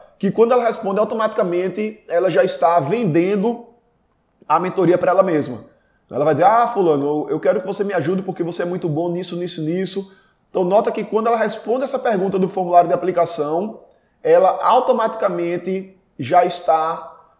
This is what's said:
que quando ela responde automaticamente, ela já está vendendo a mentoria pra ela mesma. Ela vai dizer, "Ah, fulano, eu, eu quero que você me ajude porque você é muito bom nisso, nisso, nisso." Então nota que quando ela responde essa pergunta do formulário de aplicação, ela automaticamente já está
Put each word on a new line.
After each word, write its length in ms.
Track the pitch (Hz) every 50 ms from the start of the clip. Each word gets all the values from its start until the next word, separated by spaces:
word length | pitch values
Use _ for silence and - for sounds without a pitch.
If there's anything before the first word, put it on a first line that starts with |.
| - _ _ _
que 100 | - 196
quando 220 | - 214 226 233
ela 140 | 247 247 233
responde 340 | 233 226 - - 190 196 208
automaticamente, 1040 | 214 208 226 220 220 214 214 233 208 175 175 175 185 190 180 208 214 214 214 - _ -
ela 200 | 165 175 180 185
já 140 | 156 185 180
está 340 | 185 - - 185 160 170 175
vendendo 840 | 143 147 196 240 240 175 143 170 175 190 208 202 190 240 233 - - - _ _ _ _ _ _ _ _ _ _ _ _ _ _ -
a 140 | - 151 165
mentoria 380 | 180 180 - 190 180 160 180
pra 140 | - 185 185
ela 120 | 175 190 190
mesma. 400 | 185 165 147 139 123 123 107 - - _ _ _ _ _ _ _ -
Ela 140 | - 120 147
vai 80 | 156 151
dizer, 120 | 135 175
"Ah, 220 | 196 220 233 -
fulano, 380 | - - 202 190 160 151 139 139
eu, 240 | 143 151 151 143 -
eu 100 | 151 156
quero 220 | - 180 185 202
que 60 | -
você 160 | 196 196 - 202
me 80 | 202 196
ajude 300 | 175 139 156 190 190 190
porque 200 | 190 185 - 170
você 200 | 170 170 - 175
é 20 |
muito 240 | 175 180 185 - 165
bom 200 | 143 151 175 175
nisso, 280 | 170 180 180 - 175
nisso, 240 | 170 180 170 - 160
nisso." 500 | 156 151 170 185 190 180 - 196 190 - - _ _ _ _ _ _ _
Então 160 | - 185 185
nota 260 | 180 196 220 220 233
que 140 | - 220 208
quando 220 | - 196 220 220
ela 100 | 233 233
responde 480 | 220 226 214 220 - - - 233 262 277
essa 140 | - - 247
pergunta 380 | - 240 214 180 190 196 196
do 120 | 190 185 185
formulário 400 | - 190 185 175 175 175 175 165
de 40 | 180
aplicação, 880 | - - 185 175 170 170 160 - - 147 147 156 170 202 214 - - - _ _ _ _ _ _ _
ela 280 | - 156 165 180 185 185 185 190
automaticamente 1400 | - - - 262 254 262 247 233 220 220 220 - 214 196 175 175 175 170 175 175 175 190 190 190 190 190 - _ _ _ _ -
já 260 | 135 120 170 175 180
está 680 | 180 - - - - 160 160 160 160 170 - - - - - _ _ _